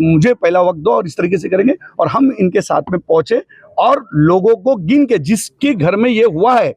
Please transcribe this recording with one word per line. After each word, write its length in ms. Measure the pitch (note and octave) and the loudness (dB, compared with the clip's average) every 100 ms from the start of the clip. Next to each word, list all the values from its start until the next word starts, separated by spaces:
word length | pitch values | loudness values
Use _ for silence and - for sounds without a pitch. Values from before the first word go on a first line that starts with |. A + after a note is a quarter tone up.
मुझे 340 | D#3+ D#3+ G#3 | 2 2 2
पहला 260 | A#3+ E3+ F3+ | 0 0 2
वक्त 180 | F3+ E3 | 0 0
दो 120 | F3 | -2
और 160 | A#3 F3+ | -2 -4
इस 100 | - | -4
तरीके 220 | F3 F#3 | -2 -2
से 100 | - | -2
करेंगे 260 | F#3+ A#3 E4+ - - | 0 2 0 -6 -4
और 100 | D#3+ | -2
हम 280 | A3+ C4+ A3 | 2 0 0
इनके 200 | F#3 G3 | 0 0
साथ 220 | - D3+ D3 | -2 -4 -4
में 100 | F#3 | -8
पहुँचे। 420 | - E3 - A#3+ - - _ - | 0 -2 0 -4 -4 -20 _ -2
और 260 | G#3+ C#4 A#3 | 0 0 -2
लोगों 440 | D3+ D#3 F#3 G3+ A3+ | 0 2 2 2 0
को 200 | G#3 B3+ | 0 -2
गिन 280 | D#3+ C#4+ | 0 0
के, 140 | C4+ G#3 | 2 -2
जिसके 540 | C#3 G#3+ - _ C#4+ | -2 -4 -4 _ -4
घर 240 | A3+ D#3 G3 | 0 0 0
में 140 | B3 | 0
ये 140 | A3 | 2
हुआ 300 | A3+ D#3 A3+ | 0 2 0
है, 180 | B3 D#3+ | 2 0